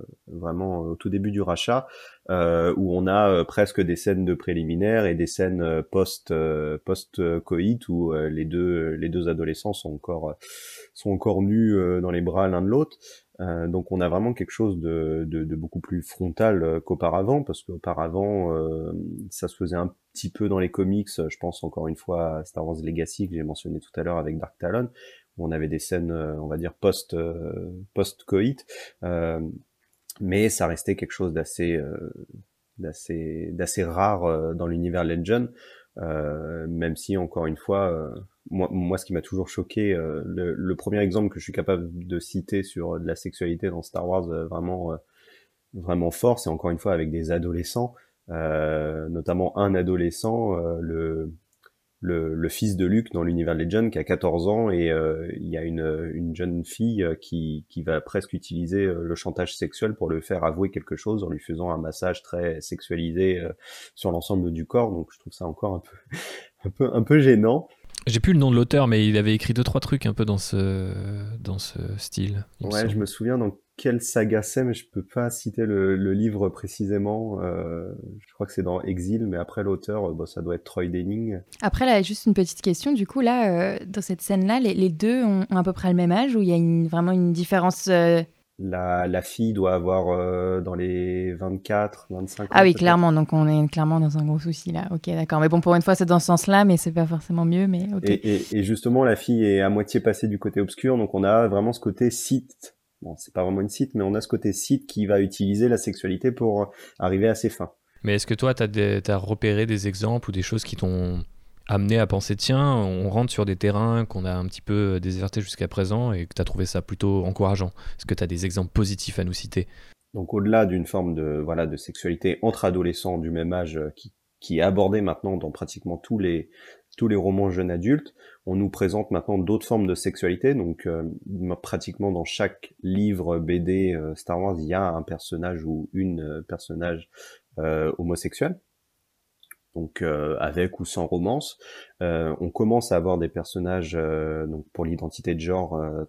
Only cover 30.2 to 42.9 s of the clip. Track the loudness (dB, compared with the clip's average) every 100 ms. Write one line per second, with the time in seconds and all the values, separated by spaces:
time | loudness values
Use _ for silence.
30.2 | 0 2 2 2 -2 -2 -4 -4 -4 -4
31.2 | -2 -2 -4 -2 -2 -2 -4 -8 -12 -14
32.2 | -20 -20 -20 _ _ -12 -12 -10 -8 -6
33.2 | -6 -6 -6 -4 -4 -2 -2 2 2 4
34.2 | 0 0 -2 -2 -2 -2 0 0 0 0
35.2 | 0 0 -2 -8 -20 -20 _ -10 -6 -4
36.2 | -4 -6 -8 -8 -6 -2 -2 -4 -2 -2
37.2 | -2 -2 -4 -4 0 0 2 -2 -6 -12
38.2 | -16 _ -6 -2 -2 0 -2 -2 -4 -6
39.2 | -4 -6 -4 -6 -4 -2 0 0 -2 -6
40.2 | -6 -4 -4 -4 -4 -4 -2 0 2 2
41.2 | 0 -2 -8 -4 -2 -2 -2 -10 -6 -6
42.2 | -6 -8 -4 -4 -4 -6 -6